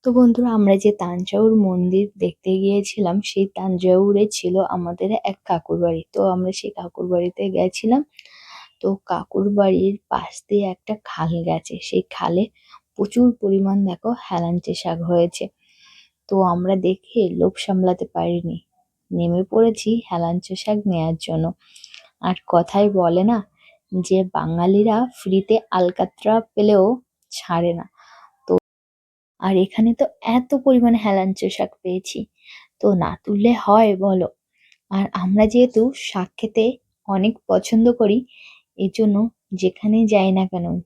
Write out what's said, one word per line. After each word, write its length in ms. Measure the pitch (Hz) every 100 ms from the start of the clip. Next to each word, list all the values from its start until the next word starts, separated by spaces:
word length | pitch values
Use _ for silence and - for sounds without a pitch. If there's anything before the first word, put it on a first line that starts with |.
| 254
তো 40 | 240
বন্ধুরা, 300 | 240 233 240 220
আমরা 160 | 202 196
যে 60 | 208 208
তাঞ্জাউর 520 | 175 180 185 196 220 220 196
মন্দির 400 | 180 180 190 208 196
দেখতে 280 | 180 - 190 190
গিয়েছিলাম, 540 | 196 202 196 - 180 190 -
সেই 160 | 196 196 -
তাঞ্জাউরে 640 | 190 180 185 185 202 202 214 -
ছিল 180 | 180 185 185 180
আমাদের 340 | 170 175 190 220 202
এক 80 | 196 -
কাকুর 280 | 175 - 170
বাড়ি। 180 | 170 165 -
তো 60 | - 196
আমরা 160 | 180 185 190
সেই 140 | 208 202
কাকুর 280 | 180 - 180
বাড়িতে 300 | 180 180 - 196 185
গেছিলাম। 460 | 185 - 220 262 294 - - - - - - _
তো 80 | 190 196 -
কাকুর 360 | 175 - - 202 202
বাড়ির 380 | 196 180 190 202 _
পাশ 200 | - - - _
দিয়ে 160 | 208 196
একটা 200 | 185 - 214 -
খাল 200 | - 160 170 165
গেছে, 260 | 160 - 175 -
সেই 140 | - -
খালে 300 | - 165 175 214 _ _ - _
প্রচুর 320 | - 208 240 247 233
পরিমাণ 340 | 202 196 190 202 196
দেখো 220 | 180 220 240 -
হেলাঞ্চে 460 | 180 170 175 170 180
শাক 160 | 175 165 170
হয়েছে। 340 | 175 170 - 202 _ _ _ _ _ _ _ _
তো 60 | 196 185
আমরা 220 | 175 180 190 180
দেখে 340 | 190 _ 240 208 175
লোভ 140 | 180 -
সামলাতে 420 | - 190 185 175 -
পারিনি, 420 | 175 170 175 170 170 _ _ _ _ _ 175
নেমে 260 | 170 175 190
পড়েছি 380 | 220 226 220 214 233 -
হেলাঞ্চে 460 | 175 170 180 - 185
শাক 160 | - 214 202
নেয়ার 260 | 170 160 165 -
জন্য। 180 | 160 165 - _ - - - _ _ -
আর 80 | 180 -
কথায় 360 | 175 170 202 208 196
বলে 220 | 170 175 202
না 80 | 233 - _ _ _ _ 185 175
যে 120 | 190 190 156
বাঙালিরা 600 | 160 165 175 196 214 220 247 -
ফ্রিতে 380 | 190 190 196 220 - 185
আলকাতরা 560 | 180 180 180 _ 208 226 220
পেলেও 300 | - 208 202 196 247 _ _ _
ছাড়ে 400 | - - 170 175 170
না। 60 | - _ _ - _ _ -
তো 80 | 90 _ _ _ _ _ _ _ _ 190
আর 80 | 190
এখানে 260 | 190 - 226 233
তো 40 | 277 _ 240 240
এত 140 | 247 277
পরিমাণে 340 | 277 254 233 233
হেলাঞ্চে 420 | 214 196 190 196 190 -
শাক 140 | - _
পেয়েছি, 360 | 185 185 - - 214 _ - - _ _
তো 60 | 208 185
না 80 | 170 170
তুললে 280 | - 202 226 240
হয় 280 | - 214 220 190
বলো? 240 | 196 190 170 _ _ _ _ _ _
আর 140 | 196 196 190
আমরা 220 | 185 202 214
যেহেতু 300 | 240 254 220 240 269 -
শাক 200 | 196 185 -
খেতে 260 | 220 220 226 254 _ _ -
অনেক 260 | 196 202 233 -
পছন্দ 360 | 185 - 226 233 240
করি, 180 | 214 220 247 _ - _ _ -
এই 80 | 190 -
জন্য 200 | 220 202 226 _ _ 185
যেখানেই 440 | 185 - 214 220 220
যাই 180 | 208 190 190
না 60 | 190
কেন 140 | 180 170 175